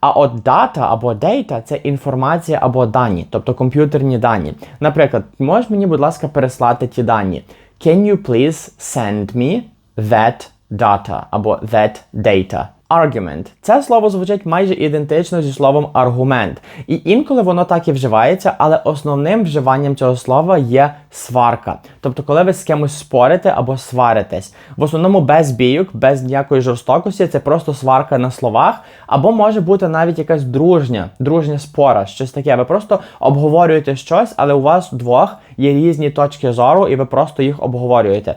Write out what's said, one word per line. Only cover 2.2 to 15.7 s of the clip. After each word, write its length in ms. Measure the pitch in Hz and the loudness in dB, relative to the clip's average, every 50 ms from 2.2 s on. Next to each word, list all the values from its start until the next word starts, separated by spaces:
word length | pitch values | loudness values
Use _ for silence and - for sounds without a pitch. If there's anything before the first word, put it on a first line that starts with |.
| 131 135 156 170 165 - 156 143 | -2 -2 -2 -2 -2 -2 -4 -2
або 240 | - 127 123 127 127 | 0 0 0 0 0
дані, 400 | 117 107 127 127 120 101 85 82 - | 0 0 0 0 0 -2 -4 -6 -6
тобто 240 | - 113 - - 127 | -6 -6 -4 -4 -4
комп'ютерні 640 | - 131 127 123 147 151 147 147 151 135 139 131 120 | -2 -2 -2 2 2 0 2 0 -2 -2 0 -2 0
дані. 360 | 107 123 113 104 85 73 - - - - - - | 0 0 0 0 -2 -6 -8 -12 -16 -20 -14 -2
Наприклад, 440 | - 151 151 175 160 139 - 117 98 - _ _ | -2 -2 2 2 0 2 2 -2 -6 -6 _ _
можеш 320 | 135 135 170 220 247 226 | -2 0 0 0 0 0
мені, 160 | 214 202 196 | -2 -2 0
будь 140 | 190 165 147 | 0 0 0
ласка, 280 | 135 151 165 - - 147 | 0 0 -2 -2 -8 -6
переслати 580 | 147 147 131 131 127 - 131 120 120 123 - | -4 -2 -2 -2 -2 -2 0 0 0 0 -2
ті 160 | 120 - - | -6 -4 -4
дані? 400 | 123 113 120 110 104 98 87 71 - _ - - - _ _ _ - | -2 0 0 0 0 -2 -4 -6 -8 _ -20 -20 -20 _ _ _ 0
Can 260 | 165 160 180 202 208 | 2 2 4 4 2
you 40 | 208 | 0
please 540 | 196 202 - 123 113 127 147 160 - - - _ _ | 0 0 0 0 2 2 2 0 -4 -10 -20 _ _
send 580 | - - - 143 120 104 101 104 104 98 104 | -16 -8 -6 -4 -4 -2 -2 -4 -4 -4 -4
me 260 | 123 120 131 175 240 240 - _ _ _ _ _ | -2 -2 -2 -2 -4 -6 -8 _ _ _ _ _
that 520 | - 110 104 113 110 107 113 120 - - - _ _ _ _ | -8 -4 0 2 2 2 2 0 -2 -10 -20 _ _ _ _
data 520 | - 101 117 110 101 98 101 - - 62 - - | -6 -2 0 2 2 0 -2 -6 -10 -10 -10 -6
або 260 | - - 104 107 104 | -6 -4 -2 -2 -2
that 440 | - - 113 110 113 117 127 110 - - _ _ | -2 -4 -2 0 0 0 0 -2 -4 -20 _ _
data? 520 | - 107 113 104 98 95 95 - 87 64 - - _ _ _ | -4 0 2 2 2 0 -2 -4 -8 -8 -8 -10 _ _ _
Argument. 560 | - - 165 156 123 117 98 85 71 76 92 - _ _ | 0 2 2 2 0 -4 -6 -6 -8 -10 -12 -12 _ _
Це 220 | _ - 214 262 | _ 2 2 2
слово 280 | 277 277 247 233 214 214 | 2 2 0 2 2 2
звучить 360 | 196 196 185 180 208 202 202 | 0 -2 -4 -4 -4 -4 -4
майже 280 | 165 165 175 196 196 185 | -4 -2 0 0 0 -2
ідентично 680 | - - 156 147 151 151 143 151 156 175 170 - 175 | -2 -2 -2 -2 -2 -4 -2 -2 -2 -2 -2 -2 -2
зі 100 | 160 143 | -2 -2
словом 360 | 135 135 139 135 | -4 0 2 2